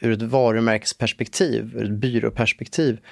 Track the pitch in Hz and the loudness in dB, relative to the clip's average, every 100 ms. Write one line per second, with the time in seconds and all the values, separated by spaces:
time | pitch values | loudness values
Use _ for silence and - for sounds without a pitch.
0 | 120 110 113 135 123 110 113 107 - - | -2 0 0 2 4 4 2 2 -2 -4
1 | 117 - 113 - 180 113 110 117 107 107 | -4 -2 -4 -2 0 0 -4 -6 -4 -2
2 | 127 120 113 - 113 - - - 151 113 | 0 0 0 0 0 -2 -4 0 0 0
3 | - | -6